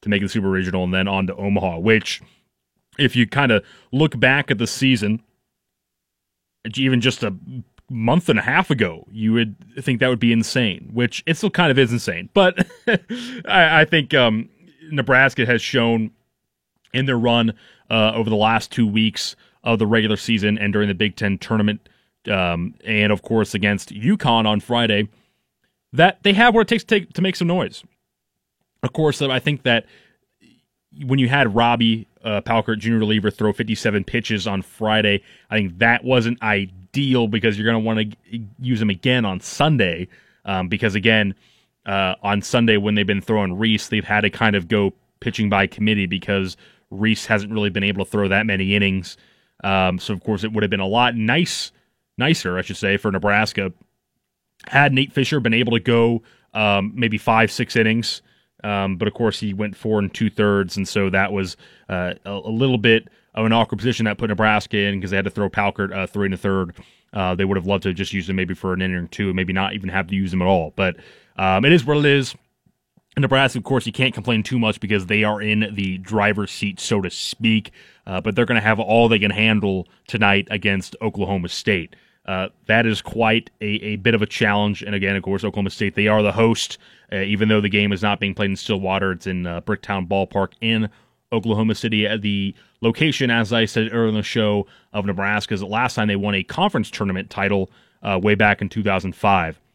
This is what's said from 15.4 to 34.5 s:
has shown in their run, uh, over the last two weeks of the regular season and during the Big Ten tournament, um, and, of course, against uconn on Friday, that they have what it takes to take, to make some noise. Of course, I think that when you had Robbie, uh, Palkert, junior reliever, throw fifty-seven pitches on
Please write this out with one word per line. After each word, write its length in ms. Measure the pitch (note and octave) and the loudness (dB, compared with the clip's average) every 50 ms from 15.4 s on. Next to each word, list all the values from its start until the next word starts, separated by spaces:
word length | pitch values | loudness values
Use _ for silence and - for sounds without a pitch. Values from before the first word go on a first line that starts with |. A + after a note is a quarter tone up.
| B2 | 0
has 160 | G#2+ B2 A#2 | 0 0 0
shown 520 | - - - C3 A#2 A#2 A#2 A2+ A2 G#2 _ _ _ _ _ _ _ _ _ _ _ _ _ _ _ _ _ | 0 0 0 2 2 2 2 0 0 -4 _ _ _ _ _ _ _ _ _ _ _ _ _ _ _ _ _
in 100 | B2 C3+ | -4 -2
their 140 | C3+ C3 A#2+ | 0 0 0
run, 340 | A2+ A#2+ A#2 A#2+ A#2 A2+ G#2+ - - - - _ _ _ | 2 2 2 2 2 0 -2 -4 -14 -20 -20 _ _ _
uh, 220 | - A2 G#2+ A2 A2 | 0 2 2 2 2
over 160 | A2 A2+ G#2+ | 0 -2 0
the 60 | A2 | 2
last 360 | G#2 G#2+ A2 A2+ A2+ G#2+ - - | 2 2 2 2 2 -2 -4 -2
two 140 | - A#2 | 0 0
weeks 500 | G#2+ G2+ A2 A2 A2 G#2 - - - - _ _ _ _ _ _ | 0 2 2 0 0 0 -4 -8 -10 -10 _ _ _ _ _ _
of 160 | A#2 A2+ G#2+ | -2 0 0
the 80 | A2 | 2
regular 300 | G#2 A2 A2+ G#2+ A2 G#2+ | 2 2 2 2 2 0
season 400 | G2 - - A#2 G#2+ G2 G#2 G#2 | -2 0 0 0 2 2 0 0
and 160 | G#2+ G2+ G2+ F#2+ | 0 -2 -2 0
during 160 | G#2 G#2 G2+ | 0 0 0
the 60 | G2 | 0
Big 200 | F2 G#2+ G#2+ F2+ | 0 -2 -2 -2
Ten 220 | - G#2+ G2+ G2 | -2 -2 -2 -2
tournament, 500 | F2+ - - A2+ A2 G#2 G#2 G#2 A2 _ _ _ _ _ _ _ _ _ | -4 -4 -2 0 0 0 0 0 -4 _ _ _ _ _ _ _ _ _
um, 480 | - G#2 F#2+ F#2 F2 E2+ E2+ F2 F2+ - _ - | -4 -2 -2 0 -2 -2 -4 -4 -8 -8 _ -8
and, 260 | F#2+ A2 G#2+ G#2 G#2 G#2 | -2 0 2 2 2 2
of 80 | F#2+ | 0
course, 320 | _ - A2+ A2 G#2+ - - | _ -2 0 0 0 0 -2
against 380 | G#2+ F#2 G#2 G2+ G2 - - | -2 0 0 0 0 -4 -10
uconn 560 | - G2 G#2+ D3+ G#3 G#3 - C3+ A#2 A2+ A2+ | -14 -4 0 0 0 2 2 2 2 2 2
on 140 | G#2+ G#2+ G#2 | 2 0 0
Friday, 500 | - - B2 A#2+ A#2+ A2+ G#2+ G2+ G#2+ G#2+ _ _ _ _ _ _ _ _ _ _ _ _ _ _ _ _ - | -2 -2 -2 0 2 2 2 0 0 -4 _ _ _ _ _ _ _ _ _ _ _ _ _ _ _ _ 2
that 300 | B2+ D#3+ F#3 F#3+ _ _ | 6 6 6 6 _ _
they 100 | G3+ G3+ | 2 4
have 220 | F#3+ A#3 B3 A3 | 6 6 6 6
what 80 | A#3 A3 | 4 4
it 60 | - | 4
takes 160 | A#3 A3 - | 2 -2 0
to 160 | - A3+ G#3 | 2 0 0
take, 120 | F3 - - | 0 -2 -4
to 80 | - | -2
make 160 | F#3+ F#3+ F3+ | -2 -2 0
some 120 | - F3+ E3+ | 0 0 0
noise. 360 | F3 F#3 C#3+ - - - - - _ _ _ _ _ _ _ _ _ _ _ _ _ _ _ _ _ _ - | 0 0 -2 -4 -6 -12 -20 -20 _ _ _ _ _ _ _ _ _ _ _ _ _ _ _ _ _ _ -6
Of 120 | E3+ - | -6 -2
course, 260 | - D#3 D3+ C#3 - | 2 2 2 2 2
I 180 | D3 C3+ C3 B2+ | -2 -2 -2 0
think 260 | - - D3 C3+ _ | 0 0 -2 0 _
that 200 | C3 A#2+ A2+ G#2+ _ - - _ _ _ _ _ _ _ _ _ _ _ _ _ _ _ _ _ _ _ - D3 | 2 2 2 0 _ -20 -20 _ _ _ _ _ _ _ _ _ _ _ _ _ _ _ _ _ _ _ -12 -4
when 140 | B2+ C3+ C#3 | 0 2 2
you 100 | C3 A#2 | 4 4
had 260 | C3 C#3+ C#3 A#2 G2 | 4 4 2 2 4
Robbie, 540 | A2+ A#2 A#2 A#2+ A#2+ A#2+ A2+ A2+ A2+ G#2+ _ _ _ _ | 4 4 4 4 4 2 2 2 0 -4 _ _ _ _
uh, 160 | A2+ G#2+ G2+ | -4 -4 -4
Palkert, 380 | - - A#2 A2+ G#2+ - A2+ G#2+ | -2 0 0 0 0 0 -4 -4
junior 220 | G2 A2+ A#2 A2+ | 0 0 0 2
reliever, 300 | G#2+ G#2 G#2+ G#2+ G2 G#2+ | 2 2 2 2 0 -2
throw 220 | G2+ - G#2+ G#2+ G2+ | -2 0 0 0 0
fifty-seven 520 | - A#2 G#2+ A2+ G#2 - A#2 G2+ G#2 G2 | 0 -2 -4 -4 -2 -2 0 0 0 -2
pitches 420 | - - A#2+ G#2+ - A2+ G#2 F#2 | -2 -4 -4 -4 -2 -4 -4 -2
on 160 | A2 | -2